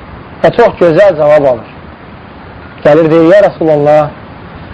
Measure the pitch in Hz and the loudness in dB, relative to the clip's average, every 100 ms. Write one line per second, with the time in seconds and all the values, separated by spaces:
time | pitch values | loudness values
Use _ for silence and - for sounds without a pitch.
0 | - - - - 165 - 214 - 175 156 | -20 -20 -20 -4 -2 0 0 0 0 2
1 | 202 151 147 151 139 117 107 - - - | 0 0 0 2 0 -4 -8 -20 -20 -20
2 | - - - - - - - - 156 156 | -20 -20 -20 -20 -20 -20 -20 -4 0 0
3 | 160 165 165 202 196 - 160 147 147 151 | 2 2 2 2 0 -2 -4 -2 0 0
4 | 147 - - - - - - | -2 -8 -20 -20 -20 -20 -18